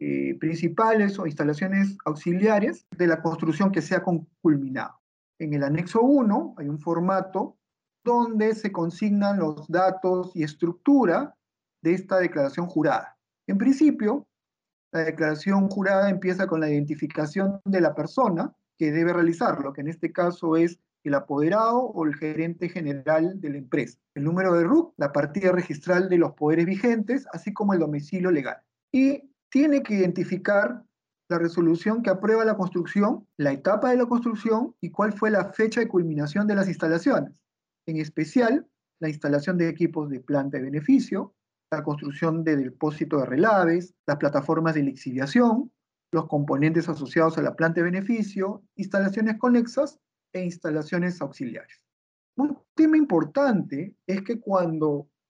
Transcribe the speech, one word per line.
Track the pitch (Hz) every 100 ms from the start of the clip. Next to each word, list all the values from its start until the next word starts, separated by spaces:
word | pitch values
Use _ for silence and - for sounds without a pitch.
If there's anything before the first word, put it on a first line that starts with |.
eh, | 147 139 139 135
principales | 156 165 170 - 226 220 202 196
o | 165
instalaciones | 147 151 147 190 196 196 -
auxiliares | 156 151 175 175 214 208 196 - -
de | 160 175
la | 160
construcción | 165 156 160 156 196
que | 170
sea | 147 180
con-, | - 165 - _
culminada. | 165 143 135 127 104 - _ _ _ -
En | 156
el | 147
anexo | 139 156 180 226
uno | 254 285 214 233 339 -
hay | 147
un | 151
formato | 170 165 180 190 185 190 240 - _ _ _ _
donde | 233 240 226 220 220 214
se | 208
consignan | 190 170 - 214 202 202 202
los | 156 151 -
datos | 170 190 185 185 185 180
y | 170
estructura | 151 - 170 170 - 277 196 185 294 _ _ _ _ _
de | 160
esta | 185 - 185
declaración | 175 156 180 - 175
jurada. | 156 151 117 - _ _ _ -
En | 196
principio, | 254 269 302 240 208 285 - _ _ _ _ _ _
la | 165
declaración | 160 151 156 151 196 196 196
jurada | 202 190 196 202
empieza | 180 185 185 180
con | 160
la | 156
identificación | 147 147 147 147 - 151 196 196 196
de | 196 190
la | 156
persona | 147 156 - 226 165 294 - _ -
que | 156
debe | 156 165
realizarlo, | 175 170 165 233 147 139
que | 139
en | 151
este | 165 165
caso | 175 175 175 165 160
es | 170 175 _ _
el | 147
apoderado | 139 - 143 165 208 226 240
o | 233 190
el | 156 143
gerente | 156 151 170 170 175
general | 185 147 139 151 156 170 196
de | 147
la | 143
empresa. | 127 147 - - _
El | 143
número | 147 180 190
de | 170
ruc, | 170 320 330 -
la | 143
partida | - 147 196 185
registral | 180 170 147 175 180 190
de | 175
los | 151
poderes | - 151 160 170
vigentes, | 196 240 226 202 269 -
así | 170 214
como | 196 202
el | 180
domicilio | 151 147 147 185 180
legal. | 151 123 - _ _ _
Y | 254 269 277 - _ _
tiene | 262 302 285
que | -
identificar | 202 175 185 165 180 - 202 226 - - _ _ _ -
la | 170
resolución | 165 170 165 165 214 226
que | 233
aprueba | 185 208 220
la | 220 196
construcción, | 180 180 170 202 208 294 - -
la | 143
etapa | 139 185 208 254
de | 254
la | 240
construcción | 240 240 214 226 220 269 -
y | 170
cuál | - 208
fue | 202 214
la | 202 196
fecha | - 220 240
de | 226
culminación | 185 165 151 147 202 214
de | 202
las | 196
instalaciones. | 160 160 165 277 196 139 - _ _ _ _ -
En | 156
especial, | 151 - 156 254 233 294 - _ _ -
la | 160
instalación | 151 147 143 190 180
de | 165
equipos | 156 165 160 147
de | 127
planta | - 143 139 139
de |
beneficio, | 135 151 151 269 - 196 - _ _ _ -
la | 151
construcción | 151 147 143 143 165 160
de | 160 143
depósito | 131 - 151 151 151 151
de | 135
relaves, | 135 226 202 170 170 175 _ -
las | 143
plataformas | 143 143 143 160 165
de | 156
lixiviación, | 139 - 135 127 135 240 240 226 - _ _ _ -
los | 160 160
componentes | 147 143 139 156 165 160
asociados | 143 131 165 160 160
a |
la | 147
planta | - 165 170
de | 175
beneficio, | 180 196 226 202 196 190 196 _
instalaciones | - 190 196 196 214 220 220
conexas | 247 240 233 - 285 - _ _ _
e | 185
instalaciones | 180 175 165 151 151 175 175 175
auxiliares. | 143 - 127 - - _ _ _ _ _ _ -
Un | 294 - _
tema | - 311 311
importante | 285 170 156 277 277 190 - 139 196 - -
es | 196
que | - 226
cuando | - 190 170 160 151 143 - _